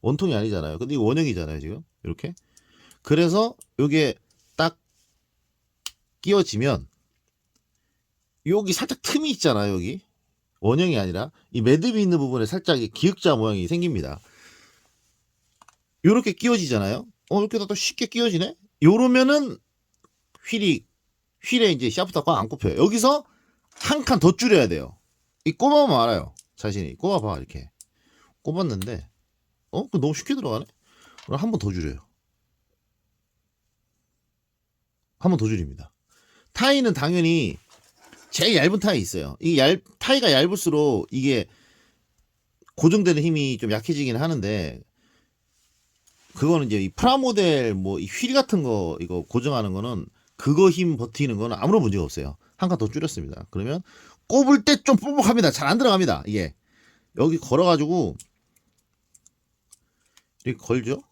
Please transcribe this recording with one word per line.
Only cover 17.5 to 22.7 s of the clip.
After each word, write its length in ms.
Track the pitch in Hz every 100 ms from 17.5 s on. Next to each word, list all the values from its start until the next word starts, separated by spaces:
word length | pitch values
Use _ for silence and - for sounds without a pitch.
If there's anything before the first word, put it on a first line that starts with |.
| 233
다 160 | 196
쉽게 320 | 202 - - 240
끼워지네? 500 | 233 233 170 196 - _ _
요러면은 760 | 147 214 254 247 262 294 269 - _ _ _ _ _ _ _ _ -
휠이, 360 | 208 202 135 _ _ _ _ _ _
휠에 260 | - 247 220
이제 200 | 147 123
샤프트가 340 | 107 180 165
꽉 140 | 156 143
안 100 | 110
꼽혀요. 280 | - 98